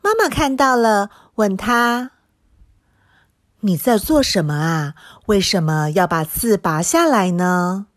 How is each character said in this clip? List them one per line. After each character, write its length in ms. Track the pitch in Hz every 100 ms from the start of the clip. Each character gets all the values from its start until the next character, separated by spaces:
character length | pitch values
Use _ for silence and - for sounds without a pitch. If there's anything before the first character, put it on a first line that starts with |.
妈 120 | 403
妈 140 | 453 381
看 280 | - 294 262
到 200 | 269 247
了， 340 | 226 208 202 - _
问 220 | - 208 190
她 560 | 208 240 240 240 254 _ _ _ _ _ _ _ _ _ _ _ _ _ _ _
，“你 160 | 208 165
在 220 | - 220
做 240 | - 311
什 220 | 262 190
么 100 | 151
啊？ 400 | 147 160 160 143 - - - -
为 140 | 202
什 200 | 185 185
么 300 | 156 156 151
要 160 | 156 175
把 160 | 165
刺 340 | 156 - 226 202
拔 240 | 175 156
下 260 | 180 330 339
来 260 | 240 185
呢？” 560 | 175 180 180 180 190 202